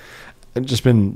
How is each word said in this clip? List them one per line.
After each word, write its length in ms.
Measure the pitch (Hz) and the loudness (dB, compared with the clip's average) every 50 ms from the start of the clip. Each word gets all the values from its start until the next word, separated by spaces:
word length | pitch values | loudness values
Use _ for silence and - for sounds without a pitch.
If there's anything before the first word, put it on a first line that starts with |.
| - - - - - - - _ - - - | -20 -20 -20 -20 -20 -20 -20 _ -18 -12 -8
I've 120 | 123 131 | -8 -6
just 180 | 139 123 113 - | -4 -4 0 2
been 280 | 127 120 110 101 98 - | 2 2 2 2 0 -2